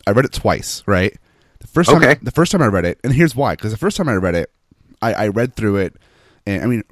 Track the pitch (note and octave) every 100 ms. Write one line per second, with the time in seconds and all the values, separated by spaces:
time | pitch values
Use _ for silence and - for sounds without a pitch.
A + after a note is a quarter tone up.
0 | G2+ G#2+ C3 - G#2+ - - - - F#2
1 | F#2+ - _ _ _ _ - D#3 F3 D#3+
2 | C3 D3 A#2+ - F3 F#3+ B2 F#2+ F2 -
3 | C#3 C3 E3 A#2 B2+ D#2 G#2+ A2 F#3 G3+
4 | D#3+ G2 F#2 E2+ - _ _ _ _ _
5 | A2+ G2+ G#2+ G2+ B2 - A2 G2 F#2 -
6 | _ _ _ _ - F#2+ A#2+ A#2 -